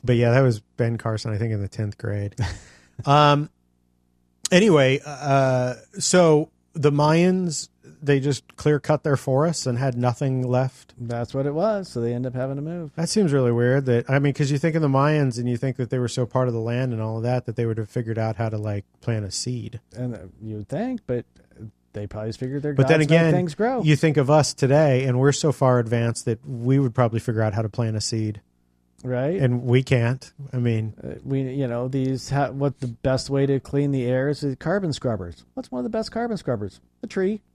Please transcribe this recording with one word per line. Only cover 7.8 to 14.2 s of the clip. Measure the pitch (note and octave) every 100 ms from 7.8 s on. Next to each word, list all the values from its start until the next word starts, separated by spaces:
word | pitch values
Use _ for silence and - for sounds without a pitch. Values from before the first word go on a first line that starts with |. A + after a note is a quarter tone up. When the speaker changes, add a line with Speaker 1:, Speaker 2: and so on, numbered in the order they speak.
| - D#3
Speaker 1:
they | D3 C#3
just | C#3 C3+ _ -
clear | D3+ D3
cut | - D3+
their | D#3 C3+
forests | - C3 E3 D#3+ B2+
and | A#2+
had | C3+ A#2+
nothing | B2 A#2 C#3 C3 B2+
left. | B2 C3+ - _ -
Speaker 2:
That's | A#2 A#2+ A#2+
what | C3+ C#3
it |
was. | D3 G#3+ G#3 F3+
So | A#2+
they | A#2
end | A#2+ B2+
up |
having | B2 C3 C#3
to |
move. | D3+ F3 D#3 -
Speaker 1:
That | E3+
seems | A3 F#3
really | C#3 B2
weird. | A#2+ A#2+ C3+ C3+
That, | A#2+ A#2+
I |
mean, | C#3